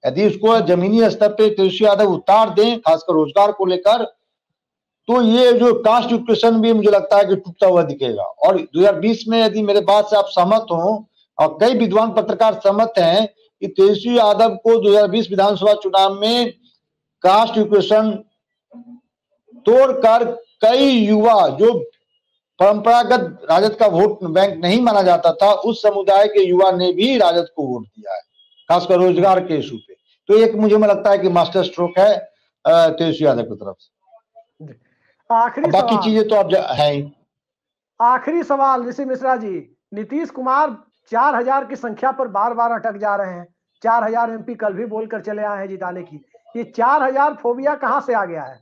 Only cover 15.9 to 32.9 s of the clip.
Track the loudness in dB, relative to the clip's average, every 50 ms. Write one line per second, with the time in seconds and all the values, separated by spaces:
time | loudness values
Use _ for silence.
15.9 | 0 0 0 0 0 -2 -2 -2 0 0 -2 -4 -6 _ _ _ _ _ _ _
16.9 | _ _ _ _ _ _ _ 2 4 4 2 2 0 -2 -2 2 2 0 2 2
17.9 | 2 2 2 0 -4 -6 -12 _ _ _ _ _ _ _ _ _ _ -20 -20 -20
18.9 | -20 -20 _ _ _ _ _ _ _ _ _ _ -20 -6 _ 2 4 4 4 2
19.9 | 0 0 2 2 2 2 0 -2 -6 -12 -14 _ _ _ 0 2 2 4 2 2
20.9 | 2 2 2 2 2 2 4 4 4 4 2 2 0 2 2 2 2 0 -6 -10
21.9 | _ _ _ _ _ _ _ _ _ _ _ _ _ _ 2 2 2 2 2 2
22.9 | 2 2 4 2 0 -2 -2 -4 -10 -16 -4 0 0 2 2 0 0 2 0 2
23.9 | 4 2 0 0 0 -4 -8 -4 0 0 0 0 -2 -4 -2 0 0 2 2 2
24.9 | 2 2 2 2 2 2 2 0 0 2 2 2 2 2 0 -4 -6 0 0 0
25.9 | 0 0 0 2 4 4 4 2 2 0 2 2 2 2 2 2 2 0 -2 -2
26.9 | -2 0 0 0 0 2 2 2 0 0 -2 -4 _ -8 -8 -6 -6 -8 -10 -14
27.9 | _ -20 -14 -12 -12 -12 -14 _ _ _ _ _ _ _ _ _ -2 -2 0 0
28.9 | 2 2 4 2 2 2 2 2 2 2 0 -4 -6 -6 -6 -8 -12 -16 _ _
29.9 | -20 _ _ _ _ _ _ _ 4 4 4 2 2 0 2 2 4 4 4 2
30.9 | 2 0 2 0 0 2 0 0 0 0 0 0 0 -2 -2 -2 -2 -4 -4 -4
31.9 | 0 2 2 2 2 0 -4 -14 _ _ _ _ _ _ _ 2 4 4 4 2